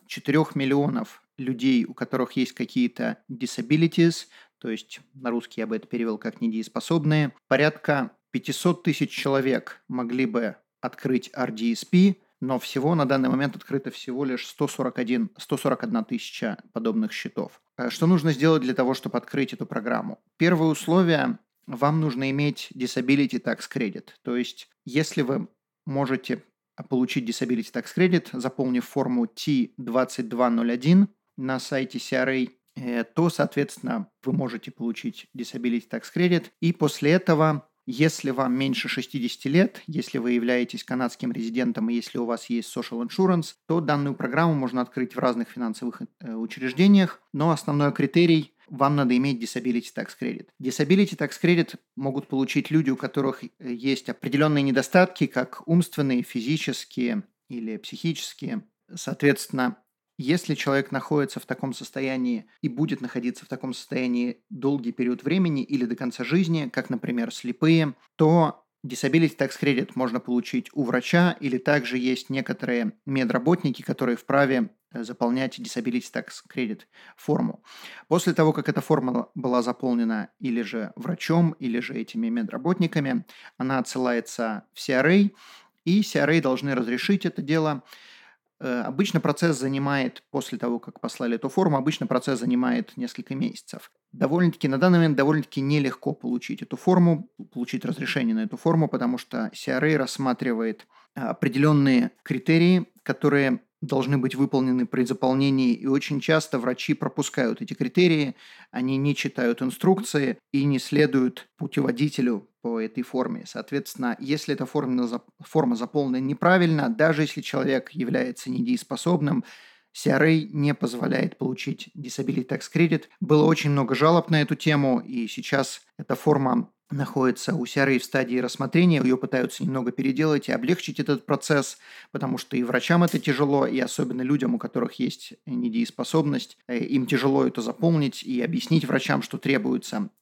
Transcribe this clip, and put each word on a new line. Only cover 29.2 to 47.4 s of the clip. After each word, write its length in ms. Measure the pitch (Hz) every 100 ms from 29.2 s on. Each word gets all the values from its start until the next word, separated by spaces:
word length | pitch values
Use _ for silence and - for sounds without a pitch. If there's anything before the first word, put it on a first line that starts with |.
| 113
Т 440 | - - 135 117 -
двадцать 500 | 117 123 127 - 113
два 220 | 120 123
ноль 240 | 117 117
один 340 | 123 143 185 202 _ _ -
на 220 | 131 127
сайте 380 | - 135 127 120
C 200 | - 127
R 120 | 131
A, 180 | 131 120 - _ -
э, 300 | 123 120 113
то, 240 | - 170
соответственно, 800 | - 143 143 139 - 123 117 - _
вы 120 | 131
можете 360 | 139 127 113 -
получить 580 | - 117 110 120 - -
Disability 540 | 127 113 123 120 117 -
Tax 200 | 110 -
Credit, 340 | 165 180 175 - -
и 140 | 170
после 380 | - 147 - 147
этого, 580 | 180 180 151 156 151 - _ -
если 440 | 123 156 - 139
вам 240 | 127 127
меньше 340 | 127 135 120 -
шестидесяти 600 | 135 - 139 120 - 135
лет, 320 | 165 226 - -
если 300 | 151 - 131
вы 140 | 120
являетесь 540 | 120 120 123 120 113 -
канадским 480 | 127 120 - 123
резидентом 560 | 117 113 120 120 113 113
и 60 | 117
если 220 | - 127
у 60 |
вас 260 | 117 117 -
есть 240 | 117 -
Social 320 | 123 117 117 117
Insurance, 500 | - 190 175 156 - -
то 140 | 170
данную 340 | 156 147 143 127
программу 380 | 127 143 170
можно 260 | 147 127 127
открыть 360 | 123 135 123 127
в 40 |
разных 300 | 131 117 113
финансовых, 520 | 123 117 107 123 - - _
э, 120 | 117
учреждениях, 880 | 113 113 - 131 131 196 202 175 - _
но 180 | 143